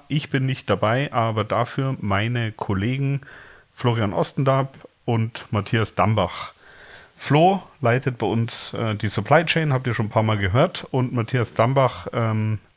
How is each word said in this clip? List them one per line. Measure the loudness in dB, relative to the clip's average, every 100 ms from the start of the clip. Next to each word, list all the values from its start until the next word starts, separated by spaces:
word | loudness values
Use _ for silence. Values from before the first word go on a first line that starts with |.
| -4
ich | -6 -2
bin | -2 -2
nicht | -4 -2
dabei, | 0 2 0 0
aber | -2 0 0
dafür | 0 0 -2 -2 -4 -4
meine | -2 0 0 -2 -4
Kollegen | -6 -4 -2 -2 -2 -2 -4 -6 -20 -20 -20 _ -2
Florian | 0 0 0
Ostendarp | 0 -2 0 2 2 0 -8 -20 _
und | -2 0 -2 -6 -4
Matthias | -4 0 0 0 2
Dambach. | 2 2 0 -2 -12 -14 -20 -20 -20 -20 -20 _
Flo | 2 4 4 2 -4 _
leitet | 0 2 0 -2
bei | -2
uns, | 0 -2 -4 -8
äh, | -4 -4 -2
die | -2
Supply | -4 4 4 4
Chain, | 0 2
habt | 0 0
ihr |
schon | -2 0
ein |
paar | 2
Mal | 2 2
gehört. | 2 2 2 0 -4
Und | -2 0
Matthias | -2 -2 -2 -2
Dambach, | 2 2 4 2 0 -6
ähm, | -2 0 0 0 -2 -6